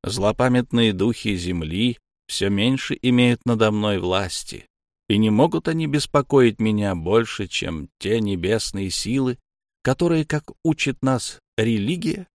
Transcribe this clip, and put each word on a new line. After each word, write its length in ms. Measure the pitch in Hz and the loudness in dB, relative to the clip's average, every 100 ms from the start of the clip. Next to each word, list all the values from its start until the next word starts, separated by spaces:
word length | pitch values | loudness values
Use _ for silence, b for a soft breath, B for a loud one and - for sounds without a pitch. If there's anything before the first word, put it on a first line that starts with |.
Злопамятные 880 | - 104 101 107 123 123 120 120 113 | -6 -2 0 2 2 2 0 2 2
духи 440 | 95 107 113 107 95 | 2 0 0 -4 -4
земли 600 | 87 90 78 90 123 117 _ _ - | -2 -4 -4 -2 -2 -4 _ _ -10
всё 200 | - 190 | -4 0
меньше 480 | 101 113 131 - - | 0 0 -2 -4 -2
имеют 380 | 127 123 123 120 | 2 4 4 2
надо 260 | - 117 110 | 0 2 2
мной 260 | 107 104 98 | 2 -2 -2
власти — 680 | 90 92 92 - - - - _ _ _ _ | 0 -2 -2 -8 -12 -16 -18 _ _ _ _
и 80 | 101 | 2
не 100 | 110 | 2
могут 380 | 107 147 160 - | 4 2 2 -2
они 220 | 160 156 | -2 -2
беспокоить 720 | 143 - 147 131 139 120 - | -2 0 -2 2 4 4 4
меня 340 | 110 104 101 | 0 0 -2
больше, 540 | 90 80 110 113 - 95 | -2 2 2 2 -6 -6
чем 400 | - 90 80 73 _ | -6 -6 -8 -10 _
те 220 | 95 113 | -2 -2
небесные 680 | 107 95 92 110 - 98 95 | 0 -2 0 -2 -2 -6 -6
силы, 480 | - 98 131 127 120 _ _ _ _ | -4 -4 -2 -2 -4 _ _ _ _
которые, 420 | - 127 175 165 | -2 0 2 2
как 280 | 151 151 - - | 0 -4 -6 -4
учит 400 | 160 156 151 127 | -2 0 -2 0
нас 380 | 131 131 - - _ - | 0 0 -4 -14 _ -2
религия 680 | 113 110 104 175 160 - 180 | 0 0 0 -2 -4 -6 -10